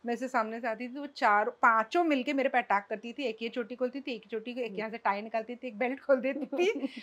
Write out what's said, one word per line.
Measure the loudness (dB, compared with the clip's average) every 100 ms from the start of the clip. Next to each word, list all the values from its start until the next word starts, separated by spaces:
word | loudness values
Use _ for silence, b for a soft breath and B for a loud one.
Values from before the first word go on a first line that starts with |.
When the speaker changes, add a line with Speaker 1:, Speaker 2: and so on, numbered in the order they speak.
| -6
Speaker 1:
मैं |
ऐसे | -4 -2
सामने | 0 0 -4
से | -6
आती | -6 -8
थी, |
तो | -8
वो | -10
चार, | 0 4 6 4
पांचों | 4 6 6 4 2
मिलके | 4 2 2
मेरे | 0 2
पे | 2
अटैक | 2 0 0
करती | -6 -8
थी। | -6
एक | -6 -4
ये | -6
चोटी | -4 -6 -4
खोलती | -4 -4
थी, | -8 -8
एक | -6
चोटी | -8 -6
को, | -6
एक | -6
Speaker 2:
हम्म। | -6
Speaker 1:
यहाँ | -6
से | -2
टाई | 0 0
निकालती | -2 -4 -4 -8
थी, | -10
एक | -4
belt | -2 -2
खोल | 2 2
देती | 2 -4 -4
थी | 0 0 0 -4 -8